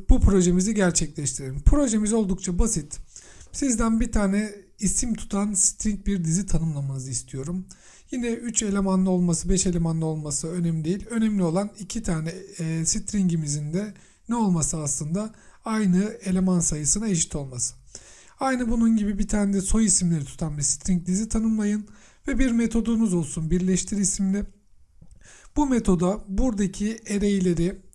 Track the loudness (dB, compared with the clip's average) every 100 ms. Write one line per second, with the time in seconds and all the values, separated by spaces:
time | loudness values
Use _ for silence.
0 | 4 6 8 6 4 2 2 2 2 2
1 | -2 -4 -6 -6 -8 4 6 6 4 2
2 | 2 2 0 -2 -2 0 0 0 -6 -12
3 | -14 -18 -20 -20 -14 -4 -2 2 2 2
4 | 2 2 2 2 -2 -8 -18 -4 0 0
5 | 0 -4 -4 -2 0 2 0 0 -4 -2
6 | -2 -2 0 0 2 0 0 -2 -4 -6
7 | -6 -8 -8 -10 -6 -8 -8 -18 -20 -20
8 | -10 -6 -4 -4 -4 -4 -2 0 0 2
9 | 2 2 0 0 0 0 2 0 0 -2
10 | -2 -4 -6 -6 -6 -2 -2 -2 -2 -4
11 | -4 -2 0 2 0 0 -4 -10 -10 -6
12 | -4 -4 -4 -10 -14 -8 -4 -2 -2 -2
13 | -2 0 2 0 -2 -4 -4 -4 -6 -12
14 | -20 _ -4 0 2 2 0 -4 -4 -6
15 | -4 -4 -6 -12 -20 -14 -4 0 2 2
16 | 0 -4 -4 0 2 2 0 -2 -2 0
17 | 0 -2 -2 -6 -8 -6 -6 -8 -20 -20
18 | -20 -20 -18 -4 -2 -2 0 2 4 4
19 | 0 -2 0 0 2 0 2 2 4 2
20 | 2 0 -4 -6 -6 -4 -4 -2 0 0
21 | 0 -2 0 0 0 0 0 -2 -4 -18
22 | -20 _ -4 2 2 2 2 0 0 2
23 | 2 0 -2 -4 -2 0 2 0 -2 -2
24 | -2 0 -2 -2 -4 -12 _ -20 -20 -20
25 | -20 -20 -20 -20 -4 0 4 4 4 2
26 | 2 0 -4 0 2 2 -2 -2 -4 -6
27 | -4 0 2 2 2 2 0 -4 -16